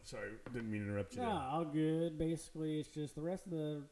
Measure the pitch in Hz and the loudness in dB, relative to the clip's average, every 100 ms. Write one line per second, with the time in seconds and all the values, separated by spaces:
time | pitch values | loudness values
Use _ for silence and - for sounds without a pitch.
0 | - 113 104 107 - 120 113 107 104 101 | -10 -6 -6 -6 -6 -4 0 0 2 0
1 | 101 240 240 180 131 156 160 151 156 160 | 0 0 2 2 2 2 2 4 4 4
2 | 170 156 160 160 - 156 156 156 147 151 | 2 2 0 0 -2 -4 0 0 -2 -4
3 | 147 - 165 185 190 160 151 147 139 | -4 -4 -2 -4 -2 -2 0 -2 -6